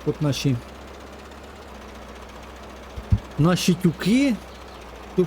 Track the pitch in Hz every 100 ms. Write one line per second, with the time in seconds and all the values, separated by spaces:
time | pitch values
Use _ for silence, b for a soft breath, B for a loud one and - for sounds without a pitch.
0 | - 147 147 131 143 120 - - - -
1 | - - - - - - - - - -
2 | - - - - - - - - - -
3 | - - - - 160 175 - 175 175 -
4 | 180 247 277 202 - - - - - -
5 | - -